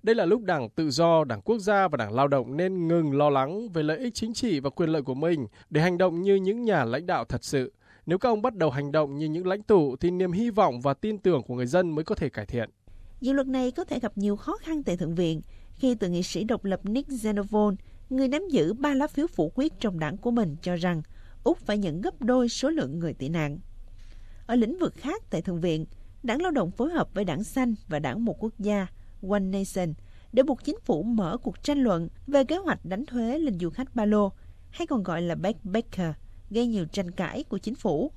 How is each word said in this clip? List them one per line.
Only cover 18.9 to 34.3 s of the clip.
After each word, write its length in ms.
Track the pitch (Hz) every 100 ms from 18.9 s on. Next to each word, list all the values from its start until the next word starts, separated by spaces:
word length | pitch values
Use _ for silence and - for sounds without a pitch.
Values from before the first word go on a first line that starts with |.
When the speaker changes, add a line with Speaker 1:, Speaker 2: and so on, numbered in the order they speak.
Speaker 2:
lá 140 | 269 302
phiếu 200 | - 320
phủ 240 | - 160 -
quyết 180 | 302 -
trong 200 | 220 180
đảng 180 | 151 185
của 140 | 233
mình, 240 | 240 196 147
cho 140 | - 175
rằng 260 | 180 170 151 - - -
Úc 140 | - 339
phải 200 | - 208
nhận 240 | 190 156
gấp 200 | 269 -
đôi 280 | 226 254 240
số 200 | - 262
lượng 300 | 320 139 160
người 140 | 165
tị 160 | - 131
nạn. 300 | 170 151 151 - - - - - - - - -
Ở 80 | 240
lĩnh 220 | 214 359
vực 160 | 349 -
khác 280 | 269 403 -
tại 120 | 160
Thượng 200 | 180 170
viện, 240 | 170 156 160 - - -
Đảng 180 | 254 254
Lao 100 | 359
động 200 | 294 175
phối 200 | - 269
hợp 220 | 349 170
với 120 | 196 196
Đảng 180 | 147
Xanh 320 | 214 - 247 220 -
và 120 | 151
Đảng 260 | 147 165 233
Một 180 | -
Quốc 100 | 220 -
gia, 280 | 202 208 185 - - - 185
One 100 | 208
Nation, 540 | 190 196 196 - 175 156 - - -
để 100 | 220
buộc 200 | 277 269
chính 160 | - 415
phủ 240 | - 156
mở 340 | 208 226 175 214
cuộc 260 | 247 -
tranh 200 | - 285
luận 260 | 247 170 170 - -
về 160 | 285
kế 140 | 269 330
hoạch 280 | 370 214 165
đánh 200 | 190 294
thuế 340 | 247 226 285
lên 200 | 311 180
du 100 | 170
khách 260 | - 269 240
ba 100 | 208
lô, 260 | 208 202